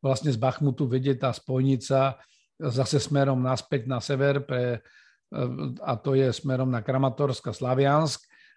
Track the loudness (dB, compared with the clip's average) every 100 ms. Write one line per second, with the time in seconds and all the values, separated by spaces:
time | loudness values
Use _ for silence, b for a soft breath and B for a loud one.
0 | -2 0 0 0 0 2 0 0 0 0
1 | 0 0 -2 -2 -2 0 2 2 2 2
2 | 2 -2 b b b -6 -2 0 0 0
3 | 2 2 2 2 0 -2 -2 -4 -2 -4
4 | -2 0 2 2 -2 -2 -2 -4 -8 -20
5 | _ _ _ -6 -4 -4 -6 -6 -4 -4
6 | 0 2 2 0 -2 -2 0 -2 -2 0
7 | 0 0 -2 -2 -8 -4 0 2 4 4
8 | 2 -4 b b b